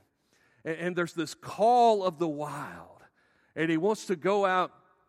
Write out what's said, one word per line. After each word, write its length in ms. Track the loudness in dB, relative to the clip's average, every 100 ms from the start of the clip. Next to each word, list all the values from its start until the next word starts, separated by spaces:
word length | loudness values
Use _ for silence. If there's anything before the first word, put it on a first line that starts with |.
| _ _ _ _ _ _
And, 120 | -10 -6
and 200 | -4 -2
there's 160 | -4
this 220 | -4 -6
call 680 | -8 -10 0 4 6 6 4
of 160 | 0 -2
the 100 | -2
wild, 760 | -2 -6 -8 -12 -14 -20 -20 -20 _ _ _ _
and 160 | -4 -2
he 60 | 0
wants 300 | 0 -2 -4
to 100 | -2
go 280 | 0 2
out 280 | 2 0 -2 _ _ _